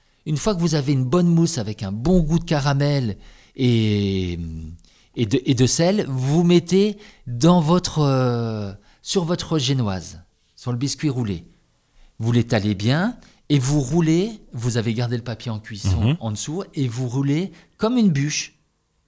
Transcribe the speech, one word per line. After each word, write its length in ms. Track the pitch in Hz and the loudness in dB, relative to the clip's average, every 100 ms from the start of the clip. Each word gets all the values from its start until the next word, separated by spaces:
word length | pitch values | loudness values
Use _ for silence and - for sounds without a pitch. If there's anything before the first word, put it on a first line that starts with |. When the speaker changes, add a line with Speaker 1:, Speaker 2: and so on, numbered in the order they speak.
| _ _ - | _ _ -6
Speaker 1:
Une 100 | 151 | -4
fois 180 | - | -2
que 60 | 196 | 0
vous 140 | 170 | 0
avez 180 | 151 135 | 0 0
une 120 | 139 | 0
bonne 220 | 127 180 175 | 2 2 4
mousse 300 | 170 165 131 | 4 2 0
avec 240 | 104 107 | -6 -6
un 100 | 101 | -6
bon 280 | 101 127 185 | -4 2 4
goût 180 | 156 165 | 4 0
de 60 | |
caramel 720 | 170 151 139 139 143 143 120 95 - - _ - | 0 0 0 0 2 0 -2 -6 -12 -20 _ -2
et, 800 | 127 117 110 104 101 98 92 85 82 80 80 85 - _ _ - | 2 2 2 2 0 0 -2 -4 -8 -10 -12 -16 -20 _ _ -4
et 100 | 113 | -2
de, 140 | 131 | 0
et 100 | - | 0
de 120 | 123 127 | 2 2
sel, 400 | - 170 208 131 | 2 2 2 -2
vous 340 | 131 131 156 | -2 0 2
mettez 520 | 170 175 170 185 208 202 - - - | 6 4 4 2 2 -2 -12 -18 -10
dans 340 | 120 156 180 | 2 4 4
votre, 380 | 151 175 175 - | 4 2 0 0
euh, 720 | 147 131 127 120 117 110 101 95 _ _ | 2 2 2 0 -2 -4 -6 -10 _ _
sur 220 | - 196 | -4 -2
votre 340 | 165 175 - 160 | -2 -2 -2 -2
génoise, 600 | 127 139 110 92 82 82 - _ _ _ | 0 0 0 -2 -8 -16 -20 _ _ _
sur 160 | - | -8
le 60 | 123 | -4
biscuit 300 | 135 - 156 | -4 -2 -4
roulé. 340 | 127 113 87 - _ _ _ _ _ - - | -2 -4 -6 -10 _ _ _ _ _ -20 -6
Vous 140 | 113 | 0
l'étalez 420 | 120 117 120 101 | 2 2 0 0
bien 420 | 98 104 139 202 247 - _ - | -2 0 0 0 -4 -14 _ -2
et 100 | 147 | 0
vous 220 | 127 147 | 2 0
roulez, 500 | 127 160 160 165 208 214 - | 0 0 2 2 0 -6 -14
vous 240 | 127 120 117 | -6 -4 -2
avez 180 | 110 | -2
gardé 220 | 113 120 120 | -2 -2 -4
le 60 | |
papier 260 | 117 110 - | -8 -10 -8
en 80 | 107 | -10
cuisson 420 | - 104 98 87 | -10 -6 0 2
Speaker 2:
Mhm. 160 | 104 165 | 2 0
Speaker 1:
en 100 | 117 | -2
dessous, 320 | 107 - 160 196 | -6 -6 -8 -8
et 120 | - 131 | -4 -4
vous 200 | 113 127 | -4 -4
roulez 440 | 127 139 147 190 - _ - | -2 -2 -2 -4 -10 _ -4
comme 220 | 214 247 | -2 2
une 120 | 208 | 2
bûche. 480 | 139 143 151 - _ _ _ _ _ | 2 -2 -4 -8 _ _ _ _ _